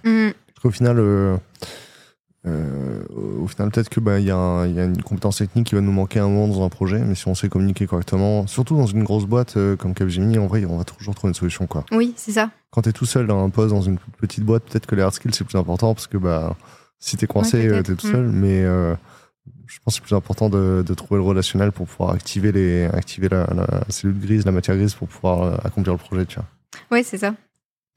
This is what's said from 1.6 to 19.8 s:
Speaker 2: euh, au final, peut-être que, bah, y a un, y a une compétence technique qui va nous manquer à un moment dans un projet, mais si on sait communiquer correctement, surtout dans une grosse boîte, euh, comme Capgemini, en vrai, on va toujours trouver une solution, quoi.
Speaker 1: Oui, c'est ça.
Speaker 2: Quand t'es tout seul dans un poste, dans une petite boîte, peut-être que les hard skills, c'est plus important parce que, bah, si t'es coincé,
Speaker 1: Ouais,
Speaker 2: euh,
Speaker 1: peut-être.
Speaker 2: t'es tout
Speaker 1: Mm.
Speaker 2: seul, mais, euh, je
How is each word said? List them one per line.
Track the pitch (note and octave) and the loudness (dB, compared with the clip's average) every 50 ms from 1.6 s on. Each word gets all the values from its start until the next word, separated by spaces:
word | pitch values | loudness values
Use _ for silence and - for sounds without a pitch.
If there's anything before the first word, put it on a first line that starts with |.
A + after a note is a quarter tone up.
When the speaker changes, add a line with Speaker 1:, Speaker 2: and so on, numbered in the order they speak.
| - - - - - - - - - _ _ _ _ _ _ _ - | -16 -16 -16 -18 -20 -20 -20 -20 -20 _ _ _ _ _ _ _ -8
Speaker 2:
euh, | F2 D#2+ D2+ D#2+ C#2 C2+ C#2 C2+ C2 A1+ G1+ G1+ G1+ G1+ A1+ G1+ G1+ G1+ A#1 | -6 -4 -4 -4 -4 -4 -6 -6 -6 -6 -8 -10 -12 -10 -10 -8 -8 -6 -6
au | D#2+ | -6
final, | G2 - - G2+ G#2 | -6 -4 -4 -4 0
peut-être | G#2+ A#2 A2 - | 0 0 -2 0
que, | - - | 0 0
bah, | A2+ G#2+ G2+ G2+ | 2 2 2 2
y | G2+ G2 | 2 2
a | F#2+ | 2
un, | F#2 F2+ F2+ F2 F2 F2 | 2 2 2 2 2 0
y | F2 F2 E2+ | 0 0 0
a | F2+ | 0
une | F2+ F2+ F2 | 0 0 -2
compétence | - - G#2 F2+ - G#2 G2 | -2 -4 -4 -2 0 -2 0
technique | - A2+ G2 - A#2+ A#2 | -2 -4 0 0 0 0
qui | - - | 2 2
va | G2+ | 2
nous | G2+ G2+ | 2 2
manquer | G2 G2 F#2+ F#2+ - A2 | 2 2 0 0 0 0
à | G2+ | 2
un | |
moment | G2+ G2+ G#2 G#2 | 2 2 2 2
dans | G#2+ G2+ F#2+ F#2+ | 2 2 0 0
un | F2+ | -2
projet, | - - F#2+ F#2 G2 A2 | -2 -2 -2 0 0 0
mais | B2 G#2+ F#2+ | 0 0 -2
si | - - | -2 -2
on | F#2+ F#2 | -2 -2
sait | - - G2 | -2 -2 -2
communiquer | - F2+ F#2+ G2 F#2 - G#2 | 0 0 0 0 0 0 -2
correctement, | F2+ - F2 F2 - - F#2+ G2 G#2 G#2+ G#2 G2 | -2 -2 -2 -2 -2 0 0 2 2 2 0 -2
surtout | G2 - - B2+ - D#3+ | -2 -2 -4 -2 0 2
dans | D3+ C3 | 2 2
une | G#2+ G2 A2 G#2+ | 2 2 0 0
grosse | F#2+ G2+ G#2+ G2+ | 2 2 0 0
boîte, | G2 A#2 B2 B2 - - | 0 0 0 0 0 0
euh, | G#2+ G2 G2 G2 | 0 2 2 0
comme | - - F#2 F#2 | 0 -2 -4 -2
Capgemini, | - G2 F#2 E2+ F2+ F#2+ A2 A2+ | 0 -2 0 0 0 2 2 2
en | A2+ G#2 | 2 2
vrai, | F#2 F#2+ A2+ G2 | 2 0 0 0
on | E2+ E2+ | 0 -2
va | E2+ E2+ | -4 -4
toujours | - - - G#2 G2+ G2+ | -6 -10 -10 -10 -8 -6
trouver | - - G2 | -2 -2 -2
une | E2+ | -2
solution, | - F2+ F2 - - F#2 | 0 -2 -4 -2 -4 -6
quoi. | E2 - D#2 C#2+ - | -4 -4 -6 -4 -2
Speaker 1:
Oui, | A3 A3+ A#3 B3 A#3 | 0 0 0 0 -2
c'est | - - A3+ G#3 | -6 -10 -4 -2
ça. | A3+ G#3+ A3+ - _ _ _ | 0 0 -2 -4 _ _ _
Speaker 2:
Quand | - - A2 | -2 0 0
t'es | A2+ G#2+ | 0 0
tout | - B2+ | -2 -4
seul | A#2+ - C3 A#2+ | 0 0 0 2
dans | G#2+ G#2 G2 F#2+ | 2 2 2 2
un | F#2+ | 0
poste, | F#2+ - A2 A2 G#2 | 2 2 2 2 2
dans | G2+ | 2
une | F#2 F#2+ F#2+ F2+ - - - - | 0 0 -2 -2 -4 -10 -8 -6
petite | - G2+ - - G#2+ | -6 -6 -4 -2 0
boîte, | G#2+ A2+ A2+ - | 2 2 0 0
peut-être | - - A2 - | -2 -4 -4 -2
que | - A2+ | 0 0
les | G2 | 2
hard | F#2+ F#2+ - | 2 2 0
skills, | - - A#2+ A2 | -2 -4 -4 -4
c'est | - G2+ | -4 -4
plus | - - | -2 -2
important | F#2+ F2+ F2 F2 F2+ A2+ A2+ A2 | -2 0 0 0 0 2 0 0
parce | A2 - | -2 -4
que, | - - | -6 -4
bah, | G2+ F#2 F2+ E2+ D#2+ D#2+ E2 F2 - - - - - _ _ _ _ | -2 0 0 0 0 -2 -4 -6 -8 -12 -20 -20 -20 _ _ _ _
si | - - - | -8 -8 -4
t'es | - - | -2 -4
coincé, | - - G#2 G#2+ - - | 0 0 0 2 2 2
Speaker 1:
Ouais, | A#2 A2+ | 2 4
Speaker 2:
euh, | A2 G#2 G2 F#2 | 4 2 2 2
Speaker 1:
peut-être. | |
Speaker 2:
t'es | - F#2 | 0 -2
tout | E2+ - | -2 -2
Speaker 1:
Mm. | G#3 | 0
Speaker 2:
seul, | A2 B2+ B2 | 0 0 2
mais, | A#2 G#2 F#2+ G2 G2 F#2+ F#2+ F#2 | 2 2 2 2 4 4 4 2
euh, | F#2 F2+ F2+ F2 E2+ E2+ E2+ - - - - _ _ _ _ _ - - - - | 2 2 2 2 0 -2 -4 -6 -14 -20 -20 _ _ _ _ _ -20 -20 -20 -20
je | - - - | -20 -20 -8